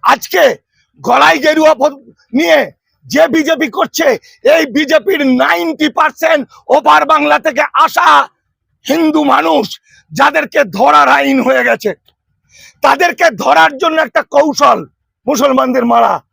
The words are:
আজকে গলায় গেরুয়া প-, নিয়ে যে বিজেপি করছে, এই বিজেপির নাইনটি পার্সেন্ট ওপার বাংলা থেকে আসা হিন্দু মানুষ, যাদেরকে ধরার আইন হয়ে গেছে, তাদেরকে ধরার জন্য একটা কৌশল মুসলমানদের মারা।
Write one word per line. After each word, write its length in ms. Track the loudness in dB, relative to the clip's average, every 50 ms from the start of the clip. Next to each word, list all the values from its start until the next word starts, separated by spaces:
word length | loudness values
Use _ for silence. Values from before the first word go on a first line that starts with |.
| 0
আজকে 540 | 0 -2 -2 -4 -6 -2 0 2 2 0 -2 _ _ _ _ _ _ _ _
গলায় 380 | -4 -2 0 2 2 2 2 2
গেরুয়া 360 | 0 0 0 2 2 2 2
প-, 280 | 2 0 -4 -4 -6 _ -20 -20 _ _ _ -2
নিয়ে 400 | -2 0 2 2 2 0 -2 -8 _ _ _ _ _ _
যে 220 | -6 0 0 0 2
বিজেপি 400 | 2 -2 0 -2 -2 -2 -4 -6
করছে, 480 | -4 -6 -6 -6 _ -2 0 0 0 -2 _ -16 -20 _ _
এই 240 | 2 2 2 0
বিজেপির 600 | -2 -2 -4 -2 0 0 -2 0 0 -2 0 0
নাইনটি 640 | 0 0 0 0 0 -2 -2 -2 -6 -4 -4 -4 -4
পার্সেন্ট 600 | 0 0 -2 -2 -2 -2 -2 0 0 0 -2 -6 _ -20 _ -2
ওপার 380 | -2 0 2 2 2 2 2
বাংলা 320 | 0 0 0 0 0 -2 0
থেকে 240 | -2 -4 -4 -2 -6 -4 _
আসা 560 | 0 0 0 0 0 0 2 2 2 0 -2 _ _ _ _ _ _ _ _ _ _ _ -4
হিন্দু 360 | -2 0 0 0 0 0 0
মানুষ, 560 | 0 0 0 0 0 0 -2 -2 -4 -10 -18 _ _ _ _ _ _ -4
যাদেরকে 520 | 0 0 0 0 -2 -6 -4 -2 -2 -2
ধরার 440 | -2 -2 0 0 2 4 4 4 4
আইন 340 | 2 0 0 0 0 0 0
হয়ে 220 | 0 0 0 0
গেছে, 300 | 0 -2 -2 -4 -8 -8 _ _ _ _ _ _ _ _ _ _ _ _ -20 -20 -20 _ _ 0
তাদেরকে 480 | 0 0 2 0 -2 -2 0 -2 -2
ধরার 480 | -2 -2 -2 0 2 4 2 2 0 -2
জন্য 220 | -4 -2 -2 -2
একটা 220 | -4 -2 _ -6 -6
কৌশল 640 | _ -2 -2 0 0 0 2 2 2 2 0 -4 -12 _ _ _ _ _ _ _
মুসলমানদের 580 | -6 -4 0 0 0 0 0 0 -2 -2 -2 0
মারা। 360 | 0 2 2 2 2 0 -4 _ _